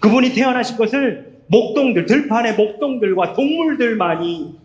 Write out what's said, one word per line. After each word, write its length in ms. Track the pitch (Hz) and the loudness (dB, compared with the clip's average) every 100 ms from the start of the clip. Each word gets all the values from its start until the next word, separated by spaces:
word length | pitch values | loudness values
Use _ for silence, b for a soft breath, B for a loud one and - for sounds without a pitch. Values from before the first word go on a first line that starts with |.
그분이 320 | 214 247 254 | 2 4 2
태어나신 460 | 240 254 247 233 226 | 0 0 0 -2 -2
것을 640 | 220 262 262 - - - - | -2 0 -2 -4 -10 -18 2
목동들, 580 | 214 - - 269 185 151 | 2 2 0 2 2 2
들판의 480 | 262 285 226 233 | 2 2 0 0
목동들과 800 | 208 214 208 294 254 202 185 175 | 0 0 -2 -6 -2 -2 0 -2
동물들만이 1200 | - 277 320 320 269 240 220 175 165 170 165 143 - | 0 -2 0 -2 0 -2 0 -2 -2 -4 -6 -10 -14